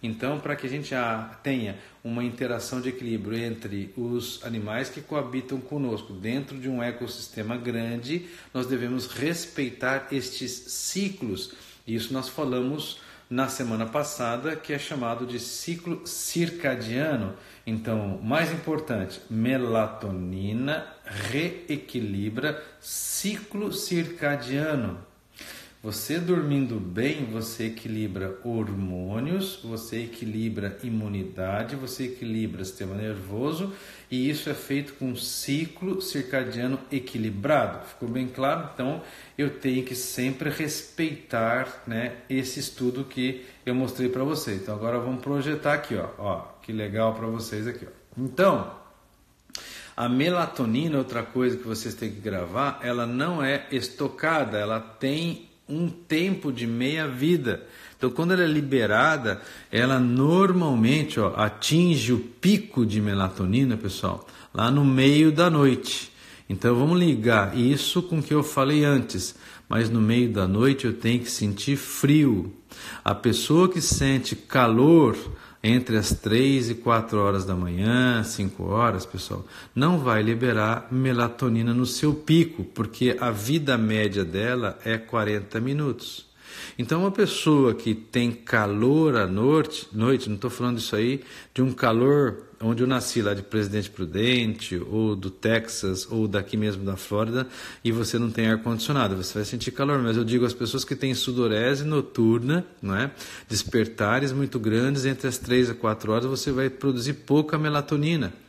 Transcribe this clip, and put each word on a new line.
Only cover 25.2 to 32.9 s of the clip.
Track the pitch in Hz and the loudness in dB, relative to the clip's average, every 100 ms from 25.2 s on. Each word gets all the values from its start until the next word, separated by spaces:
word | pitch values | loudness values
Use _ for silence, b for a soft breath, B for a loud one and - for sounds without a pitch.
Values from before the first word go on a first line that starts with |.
| _ B B B B B | _ B B B B B
Você | 107 104 - 160 | -10 -8 -4 -4
dormindo | 170 175 147 139 131 110 | 0 0 2 0 0 -4
bem, | 92 90 135 156 123 | -6 -2 -2 -2 -6
você | 113 110 - 113 | -6 -8 -6 -6
equilibra | - 120 110 107 92 95 - | -6 -8 -6 -4 -4 -6 -8
hormônios, | 120 117 101 101 95 90 92 107 143 190 190 - | -6 -4 -4 -4 -4 -6 -6 -4 -4 -4 -4 -10
você | 117 113 - 113 | -10 -10 -8 -8
equilibra | 117 - 110 110 113 101 98 95 | -8 -10 -8 -4 -4 -4 -6 -6
imunidade, | 123 113 107 101 92 - 92 101 113 139 | -6 -4 -4 -6 -6 -6 -4 -4 -4 -8
você | 131 - | -10 -8
equilibra | 127 - 117 110 107 87 92 | -8 -6 -6 -4 -4 -6 -10
sistema | - 98 | -10 -8